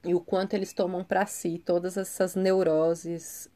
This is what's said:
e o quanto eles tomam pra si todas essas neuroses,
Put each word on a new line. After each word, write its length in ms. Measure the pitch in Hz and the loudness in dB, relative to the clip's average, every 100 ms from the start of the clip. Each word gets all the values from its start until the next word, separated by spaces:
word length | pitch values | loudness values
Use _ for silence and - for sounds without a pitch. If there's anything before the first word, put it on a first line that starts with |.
e 100 | 180 | 2
o 60 | 175 | 0
quanto 340 | - 185 196 | 2 -2 0
eles 180 | 208 190 | -2 -4
tomam 300 | - 185 180 | -2 -2 -2
pra 220 | 185 185 | 0 0
si 380 | 202 - 175 170 | 0 -4 -6 -4
todas 320 | - 175 180 190 | 0 0 0 -4
essas 380 | 190 - 185 | -8 -2 0
neuroses, 1120 | 185 190 190 175 156 165 170 170 170 165 - - | 2 4 4 4 4 4 0 -4 -8 -10 -16 -18